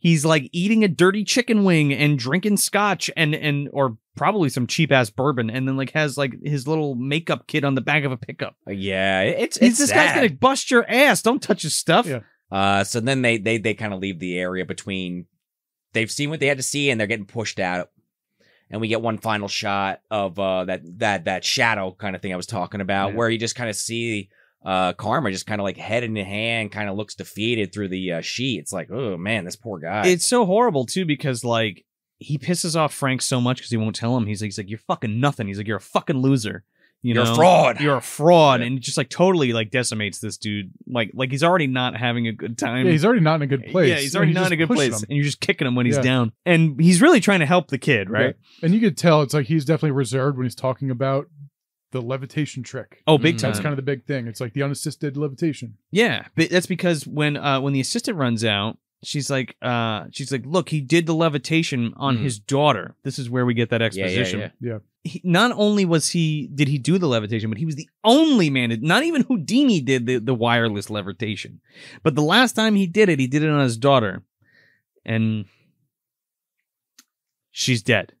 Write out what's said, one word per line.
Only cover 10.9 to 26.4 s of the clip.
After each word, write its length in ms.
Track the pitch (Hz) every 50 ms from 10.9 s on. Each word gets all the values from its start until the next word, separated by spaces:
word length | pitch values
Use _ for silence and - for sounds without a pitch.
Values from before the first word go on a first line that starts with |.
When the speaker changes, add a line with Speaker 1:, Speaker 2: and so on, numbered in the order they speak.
| 202 247 285 285 214 -
Speaker 1:
Don't 200 | - 220 240 294 -
touch 200 | - 214 - -
his 120 | 156 -
stuff. 300 | - - - 160 202 240 180
Speaker 3:
Yeah. 140 | 135 117 - _ _ _ _ _
Speaker 2:
Uh, 360 | 95 98 98 98 98 98 98
so 160 | 98 - 120
then 200 | 110 127 135 131 127
they, 140 | 120 117 113
they, 180 | 95 110 113 117
they 160 | 92 113 104
kinda 240 | 101 117 107 101 92
leave 220 | 95 98 95 80
the 200 | 87 90 87 90
area 260 | 90 90 92 92 92
between, 600 | - 95 - - - 98 95 92 90 90 90 87 _ _ _ _ _ _ _ _ _ _ _ _ _
they've 200 | _ 113 113 107
seen 180 | - - 143 143
what 100 | 156 151
they 80 | 139 139
had 100 | 143 131
to 60 | 131
see, 260 | - - 143 143 139
and 80 | 127 110
they're 60 | 107 98
getting 180 | 117 110 101
pushed 340 | - - 117 107 104 - -
out. 300 | 95 90 90 90 87 _ _ _ _ _ _ _ _ _ _ _ _ _ _ _ _ _
And 80 | - 107
we 80 | 113 110
get 140 | 113 110
one 160 | 113 117 110 101
final 320 | - 113 107 104 104 101
shot 500 | - - - 104 101 98 98 98 92 - _ _
of, 300 | 110 107 101 95 85 92
uh, 240 | 98 95 95 92 92
that, 160 | 90 92 92 - 82 87 101
that, 260 | 117 107 101 95 82
that 180 | 101 95 90 -
shadow 480 | - - 135 123 117 113 104 95 95
kinda 280 | 92 _ 107 101 95 92
thing 120 | - 101
I 60 | 92 90
was 100 | 87 -
talking 320 | - 98 87 87 - 101
about, 300 | 98 92 101 98 98 98
Speaker 1:
Yeah. 40 | 98 113
Speaker 2:
where 120 | 117 113
you 80 | 113 110
just 180 | 113 113 -
kinda 180 | - 123 113 101
see, 560 | - - - 117 117 117 117 110 104 98 _ _ _ _ _ _ _ _
uh, 280 | 92 95 92 92 90 90
Karma 380 | - - 101 120 165 147 104
just 160 | 95 90 - -
kinda, 160 | 110 104 101
like, 140 | 98 92 -
head 260 | - 90 107 120 123
in 100 | 113 110
the 100 | 107 98
hand, 480 | 95 98 104